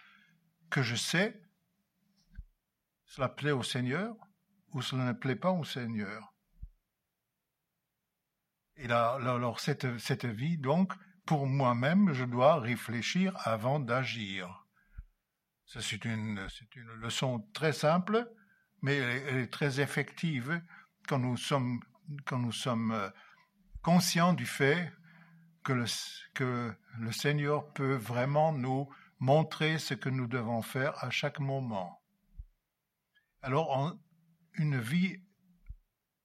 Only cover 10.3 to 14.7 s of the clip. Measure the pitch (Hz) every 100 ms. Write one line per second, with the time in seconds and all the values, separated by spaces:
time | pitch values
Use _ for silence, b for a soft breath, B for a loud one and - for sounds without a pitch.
10.3 | 107 143 170 131 165 190 - B B -
11.3 | 151 135 139 127 120 135 185 202 131 127
12.3 | 120 131 165 117 117 - 117 107 180 190
13.3 | 190 - 110 120 147 120 120 123 113 101
14.3 | 95 90 95 -